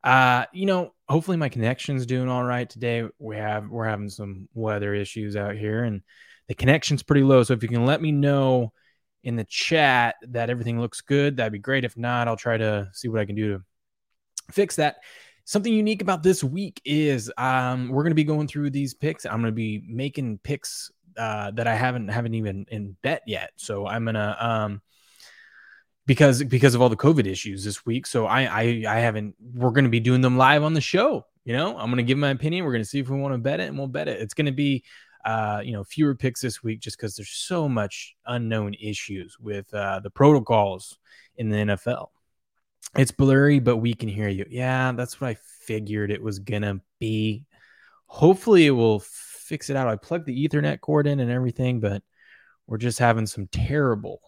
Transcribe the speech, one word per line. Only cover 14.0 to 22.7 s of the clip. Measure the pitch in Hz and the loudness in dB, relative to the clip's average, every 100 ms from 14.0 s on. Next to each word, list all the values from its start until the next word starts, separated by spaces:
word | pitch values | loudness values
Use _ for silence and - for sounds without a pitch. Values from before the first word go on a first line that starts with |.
| _ _ _ - - | _ _ _ -16 -6
fix | - 196 - | -2 0 2
that. | 147 - - - - _ - | 0 -2 -20 -20 -20 _ -4
Something | 208 214 | -2 2
unique | 220 214 208 | 2 2 0
about | 190 180 | -2 2
this | 180 185 | 2 2
week | 135 170 202 - 131 | 0 -4 -8 -10 -2
is, | 147 151 131 110 - | 2 2 0 -4 -2
um, | 131 131 127 127 123 | 0 2 0 -2 0
we're | 135 | 0
gonna | 165 | 2
be | 156 | 2
going | 151 151 147 | 2 0 -2
through | 147 143 | -4 -4
these | 139 139 | -2 -6
picks. | - 151 156 - | -4 -6 -4 -6
I'm | 110 | -2
gonna | 117 | -2
be | 110 110 104 - | -2 -4 -6 -8
making | 117 139 - 127 101 | -8 -6 -4 -6 -6
picks, | - 143 - - - _ _ - | -6 -8 -8 -12 -16 _ _ -8
uh, | 113 107 101 | -6 -4 -6
that | 110 117 | -4 -2
I | |
haven't, | 110 127 123 101 | 0 -2 -2 -4
haven't | 113 117 | -4 -2
even | 113 107 98 95 | -4 -4 -6 -8